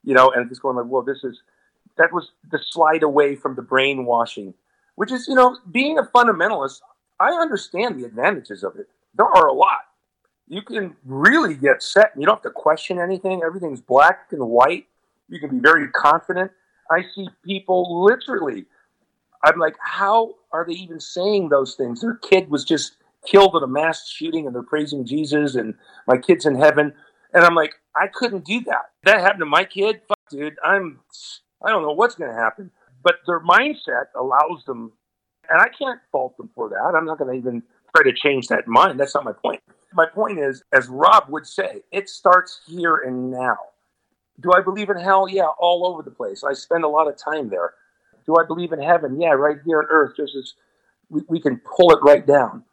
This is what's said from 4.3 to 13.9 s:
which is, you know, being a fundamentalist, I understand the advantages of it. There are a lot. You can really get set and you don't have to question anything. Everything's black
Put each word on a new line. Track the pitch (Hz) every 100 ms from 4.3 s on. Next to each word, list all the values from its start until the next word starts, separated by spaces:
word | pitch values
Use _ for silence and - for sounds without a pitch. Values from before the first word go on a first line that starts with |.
| - 95 - _ _ _
which | - 214
is, | 254 -
you |
know, | 262 247 254 185
being | 180 277 311
a |
fundamentalist, | - 240 240 175 190 190 135 - _ _ _ _
I | 214
understand | 339 320 208 - 175 233 147
the | 120
advantages | 107 160 180 - 98
of | 95 -
it. | - _ _
There | - 220
are | - 156
a |
lot. | 135 190 - - _ _ _ _ _ _
You | 185
can | 202 233 180 -
really | 131 135 175 311 208
get | 143 139 127
set | - 196 214
and | -
you | 156
don't | 214
have |
to | 160
question | - 151 156 - 180
anything. | 175 190 190 185
Everything's | 165 185 170 127
black | _